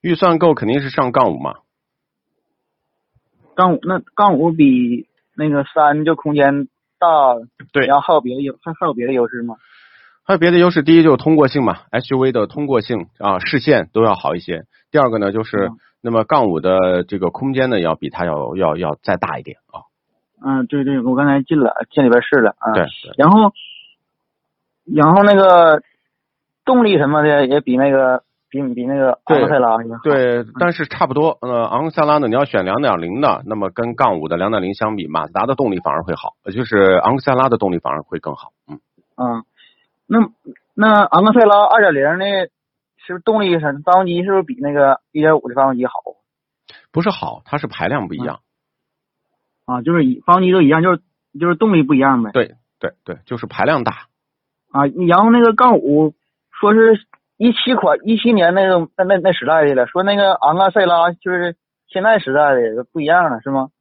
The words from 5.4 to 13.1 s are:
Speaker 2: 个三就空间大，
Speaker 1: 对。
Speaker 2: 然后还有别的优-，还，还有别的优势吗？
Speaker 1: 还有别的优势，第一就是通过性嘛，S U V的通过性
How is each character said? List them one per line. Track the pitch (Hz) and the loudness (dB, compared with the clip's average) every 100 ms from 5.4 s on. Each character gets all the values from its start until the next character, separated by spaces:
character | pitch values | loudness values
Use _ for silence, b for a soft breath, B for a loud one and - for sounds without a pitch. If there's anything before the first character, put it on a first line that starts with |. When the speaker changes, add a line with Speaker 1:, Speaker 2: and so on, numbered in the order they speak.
| 151 | -4
Speaker 2:
个 | 143 | -2
三 | 139 - 147 147 | -4 0 2 2
就 | 156 | -2
空 | 160 151 | -2 -2
间 | 147 139 143 135 _ _ _ | 0 0 0 -6 _ _ _
大， | 175 156 135 120 120 _ - | 2 4 2 0 -6 _ -6
Speaker 1:
对。 | 143 131 | -2 2
Speaker 2:
然 | 143 | 0
后 | |
还 | - | 2
有 | 160 | 0
别 | 123 127 | 0 -6
的 | |
优-， | 139 127 | -8 -10
还， | - | -14
还 | 165 175 | -6 -6
有 | |
别 | 120 120 | -4 -4
的 | |
优 | 131 117 | -2 -2
势 | 120 | -4
吗？ | 117 113 b b b b b b | -12 -14 b b b b b b
Speaker 1:
还 | - | -4
有 | 190 | 0
别 | 170 | 2
的 | 175 | 4
优 | 175 | 2
势， | 170 | 2
第 | 147 165 | 4 6
一 | |
就 | 160 | 6
是 | 139 | 4
通 | - 160 | 2 2
过 | 139 | 2
性 | 147 | 0
嘛 | 117 87 _ | -2 -4 _
，S | 117 127 | -8 -4
U | 131 | -2
V | 131 | -2
的 | 120 104 | -2 -4
通 | 147 147 | -6 -4
过 | 127 | -4
性 | - 98 85 | -4 -8 -8